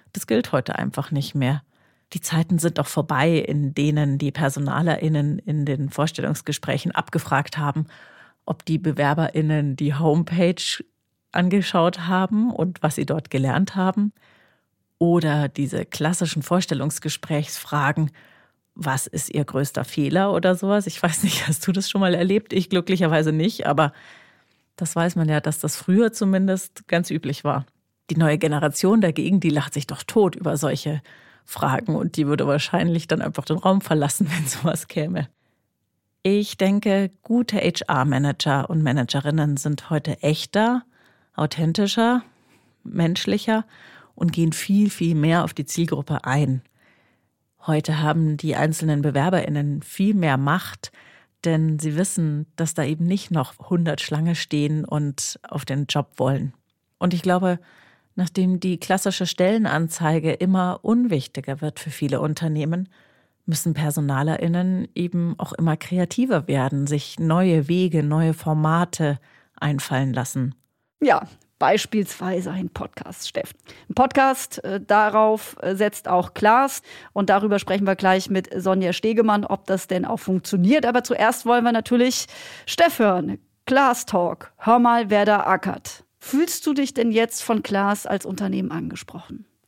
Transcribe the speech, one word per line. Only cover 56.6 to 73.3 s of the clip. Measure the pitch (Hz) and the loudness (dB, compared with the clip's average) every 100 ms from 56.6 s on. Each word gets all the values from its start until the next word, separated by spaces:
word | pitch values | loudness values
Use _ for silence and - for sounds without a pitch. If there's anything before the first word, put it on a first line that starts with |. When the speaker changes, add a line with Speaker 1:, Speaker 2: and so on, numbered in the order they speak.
| _ _ _ - | _ _ _ -4
Speaker 1:
Und | 180 | -2
ich | 175 | 0
glaube, | 190 180 185 175 - _ _ _ _ - | 0 2 2 -2 -6 _ _ _ _ -4
nachdem | 180 - 185 185 | -4 0 0 0
die | 185 170 | -2 -4
klassische | - 185 196 180 180 | 0 0 0 -2 -2
Stellenanzeige | - 185 226 220 147 165 - 160 160 160 | 0 2 2 0 0 -2 -2 0 2 0
immer | - 180 190 180 - | 0 2 2 2 -2
unwichtiger | - 233 247 156 - - 135 139 | 0 0 2 0 -4 -8 -8 -6
wird | 151 - | -6 -6
für | - | -10
viele | - 147 131 | -4 -2 0
Unternehmen, | 151 147 160 151 151 175 190 _ _ _ _ _ - | -2 -2 -2 -2 -2 -2 -4 _ _ _ _ _ -4
müssen | 156 170 | -2 -2
PersonalerInnen | 147 151 147 143 135 151 160 170 175 185 185 - | 0 0 0 0 0 0 0 0 0 0 0 -4
eben | - 175 175 170 156 | -4 -4 -2 -2 -4
auch | - | -8
immer | - 165 156 | -2 0 0
kreativer | - 180 175 - 262 180 143 | -2 -2 -2 0 0 0 0
werden, | 139 131 143 143 | 0 0 0 0
sich | 147 - - | -2 -4 -4
neue | 165 170 185 160 139 | 0 2 4 4 2
Wege, | 175 185 160 | 0 2 2
neue | 147 156 160 | 2 2 2
Formate | 160 165 156 156 165 175 - 151 143 _ _ _ - | 0 0 0 2 2 0 0 -2 -2 _ _ _ -6
einfallen | 151 143 - 131 135 | -2 -2 -2 -2 0
lassen. | 123 123 135 131 - _ _ _ - | -2 -4 -4 -6 -6 _ _ _ -2
Speaker 2:
Ja, | 285 - - - _ - | 2 2 0 -14 _ -2
beispielsweise | 139 208 - 214 190 - 185 185 185 | 2 2 0 -2 -2 -4 -6 -4 -4
ein | 185 180 | -6 -8
Podcast, | - - - - - | -8 -12 -14 -16 -14
Steff. | - | -10